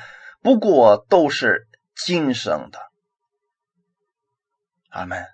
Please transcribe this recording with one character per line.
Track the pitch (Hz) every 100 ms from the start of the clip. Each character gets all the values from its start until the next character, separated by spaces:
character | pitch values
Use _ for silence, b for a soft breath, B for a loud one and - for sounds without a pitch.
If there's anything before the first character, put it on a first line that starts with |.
| B B B B
不 | 226 247
过 | 214 151 117 104 -
都 | 185 147
是 | - 123 95 - _ _ -
今 | - 175 147
生 | 120 - 78 60
的。 | - - _ _ _ _ _ 208 _ _ _ _ _ _ _ _ _ _ _ _ _ _
阿 | 95 92
门。 | 92 -